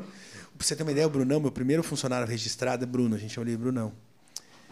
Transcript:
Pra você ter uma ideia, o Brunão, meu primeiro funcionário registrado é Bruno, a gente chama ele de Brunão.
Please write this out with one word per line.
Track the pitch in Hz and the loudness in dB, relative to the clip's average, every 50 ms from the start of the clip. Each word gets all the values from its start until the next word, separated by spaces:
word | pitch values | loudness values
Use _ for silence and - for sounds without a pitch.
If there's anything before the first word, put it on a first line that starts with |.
| 190 - - - - - - - - - - | -4 -8 -16 -20 -20 -18 -18 -18 -18 -18 -10
Pra | - - | -4 -2
você | - 151 | -2 -2
ter | 143 | 0
uma | 160 156 | -2 0
ideia, | 139 143 160 | 2 4 2
o | 160 | 4
Brunão, | 147 139 131 127 143 156 | 4 2 2 4 4 4
meu | 151 131 | 2 0
primeiro | 120 - 127 131 147 165 160 | 0 0 2 2 4 2 2
funcionário | - 151 139 - 131 127 123 120 | 0 -2 -2 -2 0 0 0 -2
registrado | 113 120 110 110 113 - - 127 123 127 120 127 | -2 -2 -4 -4 -4 -4 -2 0 0 0 0 -2
é | |
Bruno, | 123 123 123 123 117 110 | 0 2 2 4 4 2
a | 101 | 0
gente | 104 113 - | -2 -6 -6
chama | 123 113 | -4 -4
ele | 120 117 | -2 -2
de | 113 | -2
Brunão. | 117 127 131 123 110 107 104 - - - _ _ - - - - - - - - - - | 0 0 0 0 -2 -4 -6 -10 -20 -20 _ _ -20 -16 -16 -16 -16 -16 -20 -20 -20 -20